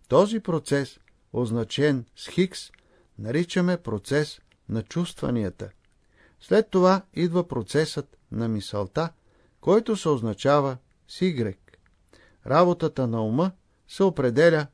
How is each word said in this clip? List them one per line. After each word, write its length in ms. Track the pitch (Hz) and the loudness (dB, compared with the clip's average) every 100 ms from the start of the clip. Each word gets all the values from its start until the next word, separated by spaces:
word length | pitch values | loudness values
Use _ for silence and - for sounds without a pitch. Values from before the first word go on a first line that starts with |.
| - | 2
Този 320 | 135 208 226 | 4 4 0
процес, 600 | 190 165 - 143 135 - _ _ _ | -2 -4 -2 -2 -2 -10 _ _ _
означен 720 | 113 120 117 113 - 147 135 117 - | -4 -2 -2 -4 0 0 0 -4 -16
с 120 | - | -6
Хикс, 440 | - 190 - - _ _ _ _ - | -2 -2 -4 -18 _ _ _ _ -12
наричаме 580 | 104 143 175 185 180 175 | -4 -4 -2 0 0 -2
процес 640 | - 107 - 143 151 - _ _ - | -4 -8 -2 -2 -2 -8 _ _ -8
на 140 | 110 | -6
чувстванията. 880 | 107 160 175 - 139 120 98 - 98 - _ _ _ _ _ _ | -6 -6 -6 -6 -4 -2 -4 -8 -14 -18 _ _ _ _ _ _
След 300 | - 196 220 | 0 2 2
това 320 | 190 185 190 - | 4 4 4 -2
идва 340 | - 175 175 175 | -2 0 0 -2
процесът 720 | 123 107 151 156 - - _ _ | -6 -2 -2 -2 -4 -10 _ _
на 160 | 107 117 | -6 -4
мисълта, 640 | 107 - 101 95 - 165 - _ _ _ _ | -4 -4 -6 -4 -4 -6 -8 _ _ _ _
който 340 | - 202 226 208 | 2 2 2 -2
се 140 | 160 | -2
означава 680 | 139 113 101 135 147 139 127 _ _ - | -2 -2 -2 2 2 0 -6 _ _ -20
с 140 | - | -4
Игрек. 380 | 185 147 107 - _ _ _ _ _ _ _ _ 110 | -2 -2 -4 -8 _ _ _ _ _ _ _ _ 0
Работата 600 | 147 180 170 160 143 123 | 2 4 2 -2 -2 -2
на 140 | 113 110 | -2 0
ума 260 | 120 185 180 _ _ - | 0 -2 -4 _ _ -10
се 160 | - | 0
определя 640 | 196 165 131 120 170 160 147 | 0 2 0 4 4 4 -2